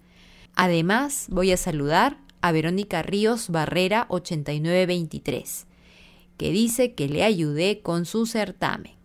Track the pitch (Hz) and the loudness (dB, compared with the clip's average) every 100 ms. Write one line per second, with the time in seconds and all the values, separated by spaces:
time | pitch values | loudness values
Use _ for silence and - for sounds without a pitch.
0 | _ - - - - - 180 170 165 220 | _ -20 -20 -20 -4 2 4 4 2 2
1 | 285 - - 175 190 180 185 160 143 170 | 0 -4 -4 0 2 2 0 -2 2 4
2 | 254 285 - - 175 160 160 185 202 170 | 4 0 -12 -4 0 2 2 -2 -2 -4
3 | - 202 214 233 - 165 151 180 185 214 | -2 0 2 0 -2 -2 0 0 2 2
4 | 240 180 - 160 147 151 160 180 180 180 | 0 -4 -4 -4 -4 -2 2 2 2 0
5 | 160 143 - 131 - - - _ - - | -4 -6 -6 -6 -8 -12 -14 _ -20 -20
6 | - - - - - 180 233 233 247 247 | -20 -20 -20 -8 -2 0 0 2 -2 -2
7 | 139 147 202 190 151 147 185 208 - 170 | -2 0 2 2 0 0 0 -2 -4 -4
8 | 170 220 226 226 196 180 151 - - - | -2 -2 -2 -2 -4 -4 -4 -4 -8 -20